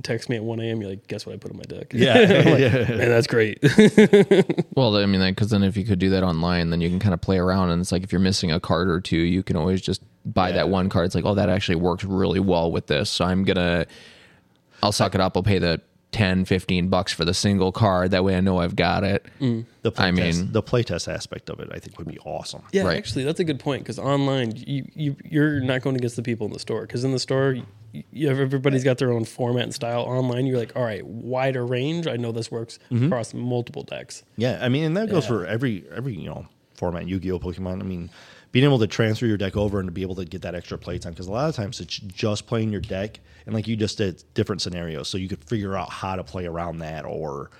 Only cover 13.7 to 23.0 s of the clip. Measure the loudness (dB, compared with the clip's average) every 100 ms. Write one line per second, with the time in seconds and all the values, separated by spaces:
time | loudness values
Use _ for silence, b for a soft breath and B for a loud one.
13.7 | 0 -2 B B B B B _ _ _
14.7 | -2 -2 2 0 2 0 2 2 2 2
15.7 | -2 -6 _ _ 0 2 2 2 0 2
16.7 | 0 2 0 0 -2 -2 0 2 2 0
17.7 | 2 2 4 2 2 2 2 2 2 0
18.7 | 0 2 2 0 -2 -4 -4 -2 -2 -6
19.7 | _ -4 0 2 2 2 0 0 -2 0
20.7 | -2 0 -4 -6 -8 -10 -14 -12 -12 -12
21.7 | -14 -16 -14 -14 -12 -10 -10 -10 -16 -4
22.7 | 0 2 0